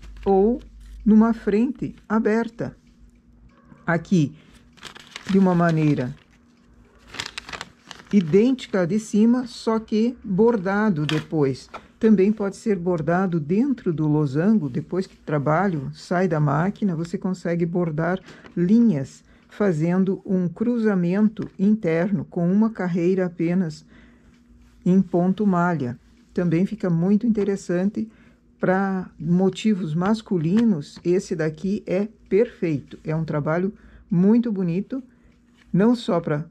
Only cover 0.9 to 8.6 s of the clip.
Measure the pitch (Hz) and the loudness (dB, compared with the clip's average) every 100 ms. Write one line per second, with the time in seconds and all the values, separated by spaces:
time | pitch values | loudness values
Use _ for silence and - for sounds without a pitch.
0.9 | - - 214 226 226 - 202 262 - 147 | -4 4 6 4 0 -2 0 0 -4 -10
1.9 | - - 214 220 220 226 - 135 - _ | -10 -4 -2 0 0 -2 -8 -12 -12 _
2.9 | _ - _ _ - - _ - - - | _ -20 _ _ -20 -20 _ -20 -10 -4
3.9 | 170 170 185 143 - - - _ _ - | -4 0 0 0 -4 -20 -20 _ _ -20
4.9 | - - - - 196 190 175 170 156 151 | -20 -20 -12 0 2 4 4 2 2 2
5.9 | 135 127 - _ _ _ _ _ _ _ | 0 -4 -10 _ _ _ _ _ _ _
6.9 | _ - - - - - - - _ - | _ -18 -14 -14 -14 -14 -14 -16 _ -20
7.9 | - - 208 160 190 240 262 | -20 0 2 4 4 4 0